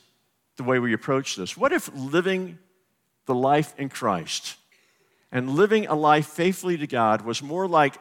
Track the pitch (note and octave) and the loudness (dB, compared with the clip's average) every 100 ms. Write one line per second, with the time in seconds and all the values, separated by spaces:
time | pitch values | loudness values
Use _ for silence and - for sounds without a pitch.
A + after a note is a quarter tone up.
0 | _ _ _ _ _ - B2+ B2+ A#2+ G#2+ | _ _ _ _ _ -6 0 0 0 -2
1 | - C3+ C3+ G2 F2+ E3+ B3 F3+ - C#3 | 0 -2 -2 -6 -8 -2 0 0 -4 -10
2 | C3+ E3 F3+ F#3+ F3+ E3+ _ _ _ _ | -2 0 0 -2 -6 -14 _ _ _ _
3 | _ _ - B2+ C3 D3 D#3 - C3+ - | _ _ -4 0 4 2 2 -6 -10 -4
4 | A#2 F2 - - - - _ _ _ _ | -2 -2 -4 -8 -10 -14 _ _ _ _
5 | _ _ _ B2+ C3 D3 G3+ A3 G3+ D3+ | _ _ _ -6 -2 2 4 4 2 2
6 | D3+ D3+ D3 - F3+ F#3 F#3 E3 D3 A#2+ | 4 4 2 0 0 0 -2 -4 -2 2
7 | A2 G#2+ A2 A2+ C#3+ F3 F#3+ D#3+ C#3 - | 2 2 -2 -6 -6 -4 2 4 4 0